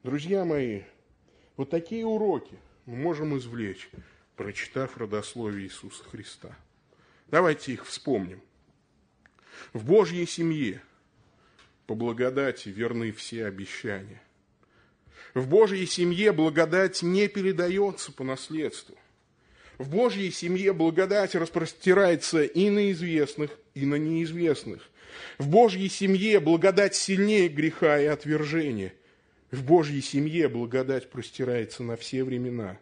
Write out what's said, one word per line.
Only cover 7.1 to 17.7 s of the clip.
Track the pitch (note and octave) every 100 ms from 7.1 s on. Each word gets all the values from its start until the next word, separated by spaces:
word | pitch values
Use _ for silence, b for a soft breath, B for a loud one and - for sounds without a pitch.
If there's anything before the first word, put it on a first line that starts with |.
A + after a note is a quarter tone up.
| b b
Давайте | D3+ F3+ D3 -
их | A#2+ -
вспомним. | - - A#2 F2+ F#2 _ _ _ _ _ _ _ _ _ B B B B
В | A2+
Божьей | A2 G#3 F3 F3
семье | E3+ - E3 D#3 A#2+ F#2+ - _ _ _ _ b b b b b -
по |
благодати | A2 A#2 A#2 B2 C3 C3+ - G#2
верны | G2 A#2 A#2 A2+
все | G#2 - A2+
обещания. | G#2+ F#2+ F#2+ - A2+ G2 G2+ G2+ _ _ _ _ b b b b b b b
В | B2+ C3
Божьей | G3 G#3+ F#3+
семье | F3 - F3 F3 G#3
благодать | E3 D#3+ D3+ D#3+ F3+ F#3+ -
не | F3 F#3 G3+
передаётся | G3+ F#3+ F3 F3